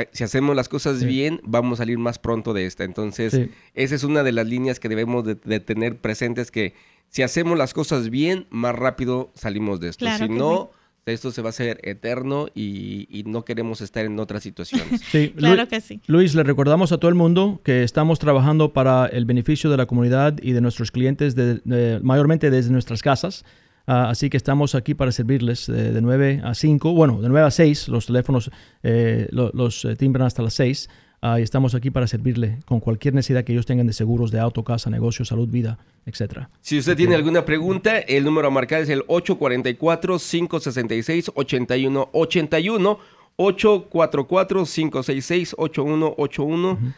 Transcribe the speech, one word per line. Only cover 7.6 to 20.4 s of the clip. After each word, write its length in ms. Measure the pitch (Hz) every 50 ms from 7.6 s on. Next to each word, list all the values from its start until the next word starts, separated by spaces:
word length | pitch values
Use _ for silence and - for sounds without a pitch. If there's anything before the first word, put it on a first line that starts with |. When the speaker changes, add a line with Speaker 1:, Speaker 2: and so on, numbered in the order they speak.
| 135 123 -
Speaker 1:
cosas 340 | 156 151 - 160 131 117 113
bien, 380 | 117 135 151 170 190 185 - -
más 240 | - 113 120 120 120
rápido 560 | 117 127 131 123 - 131 120 127 127 131 - _
salimos 460 | - - 113 98 104 107 104 98 87
de 80 | 82 87
esto. 140 | 82 - 240
Speaker 3:
Claro 180 | 226 220 214 110
Speaker 1:
Si 60 | 107
Speaker 3:
que 60 | 110 120
Speaker 1:
no, 320 | 139 156 170 190 - -
Speaker 3:
sí. 60 | _ _ _ _ _ _ _ 117
Speaker 1:
esto 200 | 117 113 - 131
se 100 | 117 -
va 60 | 110 113
a 20 |
hacer 300 | 113 - 123 117 113 -
eterno 640 | - - 101 107 - 117 123 127 127 135 139 143 151 - -
y, 540 | - 107 101 101 98 98 101 101 101 101 -
y 140 | 101 104 104
no 200 | 107 107 117 113
queremos 360 | - 117 113 117 113 113 -
estar 240 | 107 95 - 120 110
en 120 | 107 107 104
otras 220 | 110 - 104 104 -
situaciones. 580 | 98 - - 87 - - 254 - - 247 226
Speaker 2:
<laughs> 80 | - -
Sí, 240 | - 151 147 151 -
Speaker 3:
Claro 260 | 151 147 160 185 233 240
Speaker 2:
Lu-, 40 | 233
Speaker 3:
que 120 | 226 220
sí. 180 | - - 104 - -
Speaker 2:
Luis, 280 | - 160 170 185 175 143
le 80 | 165 147
recordamos 480 | 135 139 135 143 147 151 175 190 160
a 60 | 175 160
todo 100 | - 170
el 60 | 175
mundo 440 | 175 170 165 170 185 196 208 196 - -
que 180 | - 131 127
estamos 380 | 123 120 - 156 151 160 165 -
trabajando 520 | - 151 143 131 131 147 151 156 156 151
para 340 | - 139 131 131 131 127 127
el 200 | - - 123 120
beneficio 420 | 117 123 123 113 - 156 147 - 156
de 60 | 143
la 100 | 131 127
comunidad 520 | 117 123 120 120 120 127 131 139 151 151 -